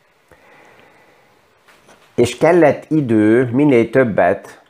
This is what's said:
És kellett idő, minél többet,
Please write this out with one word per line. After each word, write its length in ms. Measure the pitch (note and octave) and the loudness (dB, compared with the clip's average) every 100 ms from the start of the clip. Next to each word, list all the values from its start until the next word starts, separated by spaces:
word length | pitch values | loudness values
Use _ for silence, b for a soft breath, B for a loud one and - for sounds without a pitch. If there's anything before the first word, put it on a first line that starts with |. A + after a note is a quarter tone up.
| _ _ _ b b b b b b b b b b b _ _ _ _ _ _ _ - | _ _ _ b b b b b b b b b b b _ _ _ _ _ _ _ -4
És 220 | A#2+ - | -4 -2
kellett 480 | D#3+ F3 D3+ - - | 0 2 2 0 -4
idő, 640 | D#3 C3 A2 G#2+ A2+ C3 | -4 0 0 2 0 0
minél 380 | B2 D3 B2 A2+ | -2 0 2 0
többet, 720 | C3 B2+ F#2+ F2+ G2+ - - | -2 -2 0 -2 -2 -8 -20